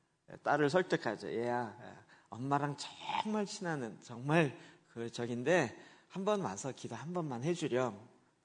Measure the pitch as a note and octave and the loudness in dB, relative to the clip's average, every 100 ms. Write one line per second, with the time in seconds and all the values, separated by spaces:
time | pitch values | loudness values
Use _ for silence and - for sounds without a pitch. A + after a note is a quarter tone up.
0 | _ _ - - A2+ D3 C#3+ F3+ F3+ D#3+ | _ _ -18 -4 2 4 6 4 4 2
1 | A#2+ G2+ F2+ G#2 A#2+ B2 A2+ G2+ G2 G2+ | 2 -2 -2 -2 0 0 -2 -8 -16 -18
2 | - - _ A2 C3+ C#3+ C#3+ C#3 - - | -20 -20 _ -8 0 2 2 -2 -8 -10
3 | - - G#3+ G#3+ G3 - F3 D3 A2+ - | -6 -4 0 -2 -2 -4 -4 -2 -4 -8
4 | - A#2 C3+ E3 D3 - - - _ A#2 | -12 -6 4 6 6 0 -14 -20 _ -8
5 | A#2 - A#2+ A#2+ B2+ F3+ A#2 - - - | -6 -4 -2 0 4 4 4 -2 -18 -20
6 | _ F3+ G3 G#3 B2+ G2 C3+ - A#2 A2+ | _ -4 0 0 0 -4 -6 -8 -8 -8
7 | C#3+ F3+ D#3 A#2 D3 F3 D3 A#2+ B2 G2+ | -4 -2 -2 -2 0 0 2 2 2 -2
8 | - _ _ _ | -12 _ _ _